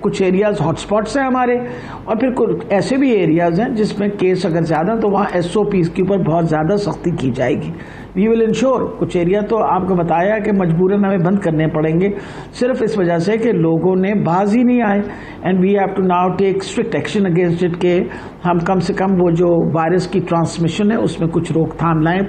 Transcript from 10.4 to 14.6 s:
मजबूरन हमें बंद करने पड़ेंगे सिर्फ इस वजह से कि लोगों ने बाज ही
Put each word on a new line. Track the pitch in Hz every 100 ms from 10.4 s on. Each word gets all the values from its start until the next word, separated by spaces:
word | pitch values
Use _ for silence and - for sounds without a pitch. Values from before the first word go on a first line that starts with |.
| 202
मजबूरन | 196 175 165 185 202 196
हमें | 196
बंद | 170 202
करने | 170 156 160
पड़ेंगे | 156 160 160 196 202 - - -
सिर्फ | - 247 262
इस | 220 208
वजह | 170 170
से | 170 220
कि | 233
लोगों | 185 165 165 170 185
ने | 190
बाज | 214 156 175 202
ही | 226